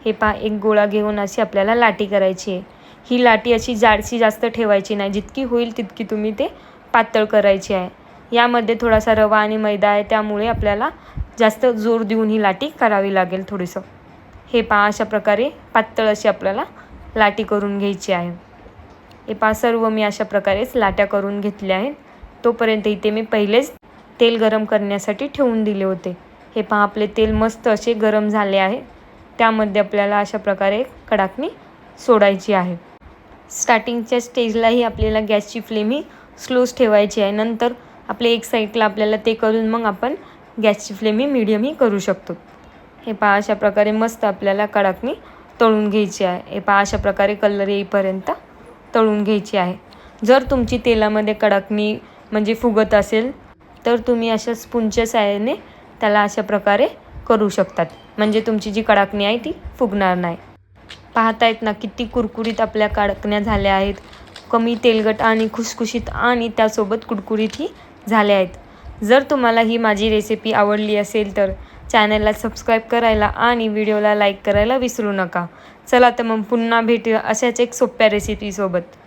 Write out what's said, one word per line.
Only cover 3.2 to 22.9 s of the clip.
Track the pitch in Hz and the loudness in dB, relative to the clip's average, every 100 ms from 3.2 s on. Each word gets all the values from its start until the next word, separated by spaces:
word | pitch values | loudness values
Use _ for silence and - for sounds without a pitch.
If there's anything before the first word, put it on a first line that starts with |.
लाटी | 247 220 226 | 4 4 2
अशी | 233 226 226 | 0 0 2
जाडशी | 226 208 214 240 | 4 2 0 0
जास्त | 226 214 233 | 0 2 -4
ठेवायची | 233 220 202 196 208 | -2 2 2 0 -4
नाही, | 196 | -2
जितकी | 202 - - | -4 -6 -8
होईल | 262 240 240 220 | -2 -2 -2 -6
तितकी | 202 - | -10 -8
तुम्ही | 214 214 214 | -6 -4 -4
ते | 214 311 - - - - | -2 -4 -6 -20 -20 -2
पातळ | 240 226 220 214 | 0 2 0 2
करायची | 214 202 196 190 | 4 4 2 0
आहे. | 196 180 - - - - | -4 -4 -12 -20 -20 -4
यामध्ये | 233 240 240 220 226 | 2 2 2 0 -2
थोडासा | 233 220 220 220 | 2 2 4 2
रवा | 214 214 | 4 4
आणि | 214 214 | 2 0
मैदा | 214 208 208 | -2 2 2
आहे, | 208 | 2
त्यामुळे | 208 220 214 208 220 | 2 -2 0 -2 -2
आपल्याला | 226 214 202 269 - - - - - | 0 0 0 -4 -6 -16 -12 -12 2
जास्त | 220 220 254 | 0 4 0
जोर | 226 214 226 | 2 0 0
देऊन | 214 220 220 | 0 0 2
ही | 220 | 2
लाटी | 202 185 294 - | 0 0 -6 -2
करावी | 233 208 196 | 0 2 0
लागेल | 190 180 190 190 | 0 0 -2 -6
थोडंसं. | 202 180 196 185 - - - - - - | -6 -6 -8 -14 -20 -20 -20 -20 -20 -4
हे | 240 | -2
पहा, | 226 208 208 | 2 2 2
अशा | 208 | 0
प्रकारे | 208 214 214 208 269 - - | -2 -2 0 0 0 -6 -4
पातळ | 233 220 - 220 | -2 -2 0 0
अशी | 208 214 | 2 0
आपल्याला | 190 190 202 359 - - - - 226 | 0 -2 -4 -6 -10 -20 -20 -10 2
लाटी | 208 208 | 2 2
करून | 220 208 202 202 | -2 -2 -2 -2
घ्यायची | 202 196 - | -4 -4 -2
आहे. | 180 175 175 - - - - - - - - - | -2 -2 -10 -18 -20 -20 -20 -20 -20 -20 -20 -12
हे | |
पहा, | 214 220 | -2 0
सर्व | 220 240 233 226 | 2 0 2 0
मी | 220 | 0
अशा | 208 202 | -2 -2
प्रकारेच | 202 208 202 196 254 254 | -2 -2 0 -2 -2 0
लाट्या | 202 185 202 | 0 0 0
करून | 202 196 202 | 0 -2 -4
घेतल्या | 202 202 190 185 | -6 -6 -2 -2
आहेत. | 240 294 - - - - | -2 -8 -18 -20 -20 -4
तोपर्यंत | 240 233 226 214 | -2 0 0 0
इथे | 208 | 0